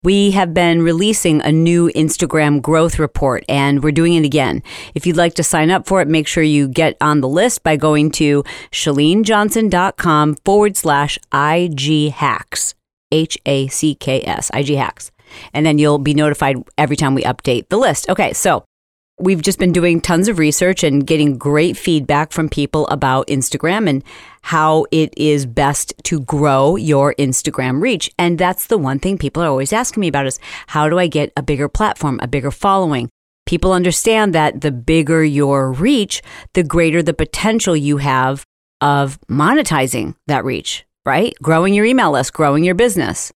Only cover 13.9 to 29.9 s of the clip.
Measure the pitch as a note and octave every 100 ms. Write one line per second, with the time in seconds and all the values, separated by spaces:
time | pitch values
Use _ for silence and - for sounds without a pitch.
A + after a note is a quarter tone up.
13.9 | C#3 - C3 - - - - C#3 C#3+ B2+
14.9 | - - _ _ - - - D#3 D3+ D3
15.9 | D3 C#3 D3 D3+ C#3+ C#3 C3+ - - D3
16.9 | D3 C#3+ C3+ - B2 - B2 - G3+ B3+
17.9 | C#3+ - F3+ F3 - G3 C#3+ - _ _
18.9 | _ _ _ G3+ F#3 G3 F#3+ F3+ E3+ F3
19.9 | E3 - E3+ G#3+ F#3 D3+ D3 F3+ F#3 E3
20.9 | C#3 C#3 D#3+ D3 B2+ C#3+ D3 E3+ - -
21.9 | D#3+ C3 C#3+ D#3 - D#3 - C#3+ D#3 D3+
22.9 | D3 C3+ C3 - C#3 B2 C#3+ D#3+ G3 G3+
23.9 | C3+ - - - - - E3 D#3 D#3+ -
24.9 | D#3+ D#3 - D3+ D3 C3 A#2 C#3 C#3+ -
25.9 | - - D#3+ B2+ D3 D3 C3+ C#3 F#3 D#3
26.9 | C#3+ C#3+ - C#3 B2+ - - B2+ B2+ A3+
27.9 | G3 - - F3 E3+ F3+ F#3 - A3 C3+
28.9 | C3+ F#3 G3 C#3+ - E3+ C3+ C3+ G#3+ A#3+